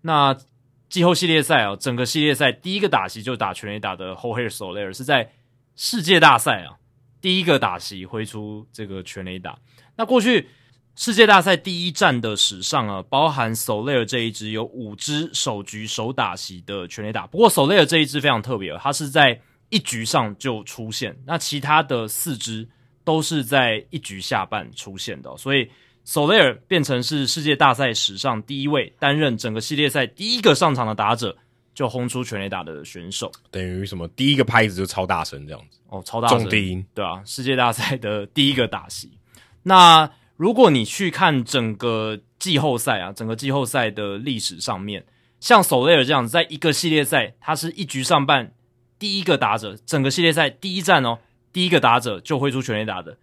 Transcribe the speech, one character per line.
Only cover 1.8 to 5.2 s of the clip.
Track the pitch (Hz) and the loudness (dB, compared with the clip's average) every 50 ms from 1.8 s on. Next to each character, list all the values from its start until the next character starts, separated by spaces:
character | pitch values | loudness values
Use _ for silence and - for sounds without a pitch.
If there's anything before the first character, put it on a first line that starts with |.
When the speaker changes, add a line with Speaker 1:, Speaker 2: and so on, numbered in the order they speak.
| - 135 120 | -4 -4 -2
Speaker 1:
个 | 120 127 | -2 -2
系 | 117 - 156 | -2 0 0
列 | 147 151 139 | 2 2 2
赛 | 120 143 127 | 2 2 0
第 | - _ _ 180 190 | 0 _ _ -8 -4
一 | 208 | -2
个 | 202 | 0
打 | 180 143 113 92 92 | 2 2 0 0 -2
席 | - 113 | -10 -10
就 | 101 123 123 | -8 -8 -4
打 | 110 113 95 90 | -4 -4 -6 -6
全 | - - 104 | -8 -10 -10
垒 | 101 | -10
打 | 107 104 101 92 | -6 -6 -8 -8
的 | 87 92 92 92 | -8 -10 -12 -12
Jorge | - - 120 110 120 120 107 | -8 -8 -6 -4 -4 -4 -6
Soler | - - 104 92 87 104 101 95 92 | -8 -10 -12 -10 -8 -8 -8 -10 -10
是 | - 131 | -10 -2
在 | 131 143 127 | 0 2 0